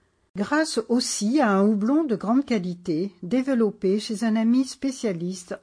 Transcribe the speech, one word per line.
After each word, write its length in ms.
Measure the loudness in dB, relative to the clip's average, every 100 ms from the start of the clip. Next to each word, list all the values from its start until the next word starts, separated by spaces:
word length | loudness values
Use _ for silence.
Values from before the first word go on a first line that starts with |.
| _ _ _ -8
grâce 420 | -2 0 0 -2 0
aussi 520 | 0 0 -2 0 2
à 100 | 4
un 160 | 4 4
houblon 380 | 2 2 2
de 100 | 2
grande 300 | -2 0 0
qualité 680 | 2 -2 -2 -6 -4 -2 -4 -8
développé 720 | -4 -2 0 2 2 0 0 0
chez 240 | -2 -4
un 140 | 0 2
ami 280 | 2 2
spécialiste 920 | 0 -4 -6 -4 -4 -4 -6 -8 -10 -12